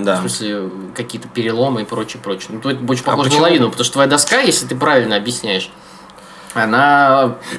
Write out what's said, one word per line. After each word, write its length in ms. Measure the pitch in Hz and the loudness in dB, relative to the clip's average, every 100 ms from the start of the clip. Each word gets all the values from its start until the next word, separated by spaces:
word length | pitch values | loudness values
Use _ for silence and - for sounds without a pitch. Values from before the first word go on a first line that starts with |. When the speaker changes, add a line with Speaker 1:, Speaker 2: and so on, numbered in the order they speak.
Speaker 1:
да. 140 | 98 92 | 0 0
Speaker 2:
В 40 | |
смысле, 460 | 92 - 107 101 92 95 92 - | -2 -6 -6 -6 -6 -10 -12 -10
какие-то 320 | 117 104 - | -10 -12 -8
переломы 540 | 120 113 113 135 117 | -4 -2 0 0 -2
и 20 | |
прочее, 360 | 104 107 110 - | -4 -6 -6 -8
прочее. 280 | 101 95 - | -8 -8 -8
Ну, 60 | 113 | -8
то 100 | 135 | -6
это 80 | 127 | -4
больше 220 | 123 127 | -2 -2
Speaker 1:
А 60 | - | 0
Speaker 2:
похоже 180 | 113 135 | 0 2
на 20 | 151 | 4
Speaker 1:
почему? 60 | |
Speaker 2:
лавину, 260 | 165 160 113 | 4 4 2
потому 140 | 98 | 0
что 80 | 120 | -2
твоя 160 | 135 135 | 2 2
доска, 320 | 143 - 247 | 2 2 2
если 260 | 262 - 123 | 2 0 -2
ты 80 | |
правильно 400 | 131 151 135 110 | -2 2 2 2
объясняешь, 560 | 104 107 120 110 95 - - - - - - - - - | 0 -2 -6 -4 -4 -6 -14 -20 -20 -20 -20 -20 -20 -8
она 800 | 117 110 120 143 143 139 135 127 - - | -2 2 4 6 6 6 4 2 -2 -10